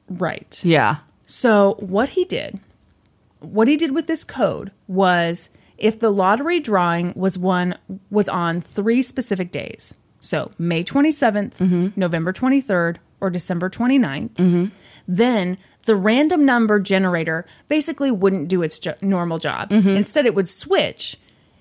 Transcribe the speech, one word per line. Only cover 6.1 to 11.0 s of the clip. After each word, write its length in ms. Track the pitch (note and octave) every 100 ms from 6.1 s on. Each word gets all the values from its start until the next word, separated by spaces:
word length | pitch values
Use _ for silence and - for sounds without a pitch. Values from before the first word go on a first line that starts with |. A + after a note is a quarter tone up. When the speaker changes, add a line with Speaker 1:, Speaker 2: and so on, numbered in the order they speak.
Speaker 1:
lottery 500 | G3 F#3 A3+ D4 F4
drawing 520 | C#4+ G3 F3 E3+ F3 -
was 220 | F#3+ F3+
won, 400 | F#3 F3+ F3+ - - F#3+ _
was 180 | G#3 G3+
on 320 | F3 E3+ E3+
three 400 | - - G#3 A#3+
specific 480 | C4 - B3 F#3+ F3+
days, 460 | C#3 - - - - _ _
so 300 | - D#3 - -
May 240 | E3+ E3
twenty-seventh, 760 | F3 C#4